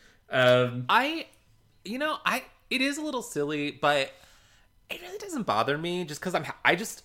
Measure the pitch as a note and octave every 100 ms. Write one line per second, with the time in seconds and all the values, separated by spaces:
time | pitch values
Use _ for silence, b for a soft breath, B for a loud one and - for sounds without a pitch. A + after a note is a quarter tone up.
0 | b b - B2+ B2+ B2 B2 B2 B2 G#3+
1 | C#4 E4 - _ _ _ _ _ F#3 B3
2 | D#4 D4 - A#3+ - _ _ B3+ C4+ C#4+
3 | D4+ C4 G#3+ D3 D3 D3+ D3 C#3 D3 D3
4 | C3+ b b b b b b _ - -
5 | F4+ G4+ G4+ D4 D3+ G#2+ A#2 D3 E3+ F3
6 | D#3+ D3 F#3 E3+ C#3 - C3 E3+ A3+ -